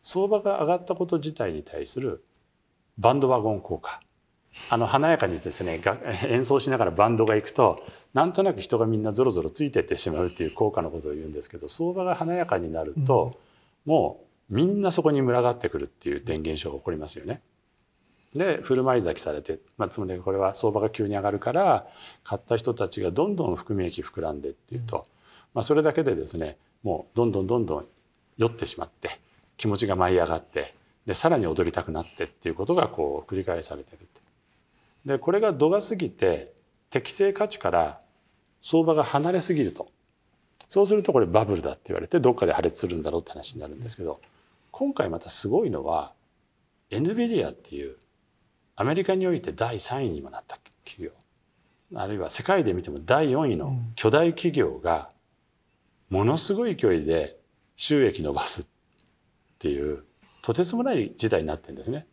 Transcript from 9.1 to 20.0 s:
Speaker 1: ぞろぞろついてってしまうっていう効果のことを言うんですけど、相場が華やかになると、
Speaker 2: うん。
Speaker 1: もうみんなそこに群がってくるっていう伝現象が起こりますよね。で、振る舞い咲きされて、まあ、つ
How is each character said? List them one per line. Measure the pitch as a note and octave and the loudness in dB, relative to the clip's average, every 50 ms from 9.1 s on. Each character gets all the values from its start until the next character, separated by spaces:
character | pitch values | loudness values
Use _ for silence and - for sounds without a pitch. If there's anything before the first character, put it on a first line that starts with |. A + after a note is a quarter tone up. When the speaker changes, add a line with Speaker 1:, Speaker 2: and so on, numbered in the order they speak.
| G#2 | 2
Speaker 1:
ぞ | G#2+ C3 | 2 2
ろ | B2+ | 2
ぞ | G2+ F2 D#2+ | 2 0 -2
ろ | D#2+ | -4
つ | - - D3+ | -4 -4 -4
い | C#3+ | 0
て | - G#2 | 0 0
っ | E2 | 0
て | - F2+ | 0 -2
し | - - F#2 | -2 -2 -2
ま | D#2 D#2 | 0 0
う | F2+ F2+ | -2 -2
っ | |
て | - - F2 | -2 -4 -6
い | D#2 | -6
う | |
効 | - - A2 G#2+ | -2 0 0 0
果 | - - | 0 -2
の | E2+ D#2 | -4 -4
こ | D2+ E2 | -6 -8
と | D2+ D2+ | -8 -8
を | D2 | -8
言 | D#2 D#2+ | -8 -8
う | D#2 | -10
ん | D2+ | -10
で | D2+ | -12
す | - - | -12 -12
け | - - | -14 -14
ど、 | - D2 | -12 -12
相 | - - E3 F3 F3+ | -8 -6 -4 -4 -4
場 | F#3+ F#3 | -4 -2
が | F3+ E3+ | -2 -2
華 | - E3+ E3 F3 | -2 -2 -4 -2
や | F3+ E3+ | -2 -2
か | F3 - F#2 | -2 -2 -2
に | F2 D#2+ | -2 -4
な | D#2 D#2+ D#2+ | -4 -4 -6
る | D2+ C#3+ D#3 C#3 | -4 -4 -2 2
と、 | C3 C3+ A2+ E2 B2 - - _ _ _ _ _ _ _ _ _ | 4 4 4 4 2 -2 -12 _ _ _ _ _ _ _ _ _
Speaker 2:
う | D3 | 2
ん。 | D#3 | 2
Speaker 1:
も | D#3 F#2+ C#2+ - - - _ _ _ _ _ | 2 2 0 -2 -6 -20 _ _ _ _ _
う | G2 | 0
み | A2 D#3 | 2 2
ん | F#3 G3+ G3+ | 2 2 2
な | G3 F#3 | 0 0
そ | E3+ - D#3 | 0 4 2
こ | D#3 | 4
に | D3 C#3 | 4 4
群 | C3+ B2 A#2+ | 4 4 4
が | B2 A#2+ A#2+ | 4 4 2
っ | A#2 A#2+ | 2 0
て | - - | -4 -4
く | - D2+ | -4 -4
る | C#2 | -8
っ | - | -8
て | _ _ - - | _ _ -6 -6
い | C#2+ C#2+ | -6 -4
う | - | -4
伝 | - D#2+ D#2 | -4 -4 -4
現 | D#2 E2 D#2 D2+ | -2 -4 -4 -4
象 | - E2 | -6 -8
が | C#2+ C#2 | -8 -8
起 | - | -6
こ | - | -6
り | F2 D2+ | -6 -6
ま | D2+ D2+ | -8 -12
す | - D#2 | -12 -12
よ | C#2+ | -10
ね。 | F2+ B2+ D#3 _ _ _ _ _ _ _ _ _ _ _ _ _ _ _ _ _ _ _ | -10 -10 -10 _ _ _ _ _ _ _ _ _ _ _ _ _ _ _ _ _ _ _
で、 | C#3 F3+ G3 D#3 - | -2 0 0 0 -2
振 | - - C3 | 0 2 2
る | B2+ B2+ | 4 4
舞 | C3 B2+ B2 | 4 4 4
い | G2 | 2
咲 | E2 D#2 | 0 -2
き | - | -4
さ | - E2 | -4 -6
れ | D2+ D2 D2 | -6 -6 -6
て、 | - D#2+ - _ _ _ - | -8 -10 -10 _ _ _ -6
ま | A2 | -6
あ、 | F#2 | -4
つ | - - | -4 -6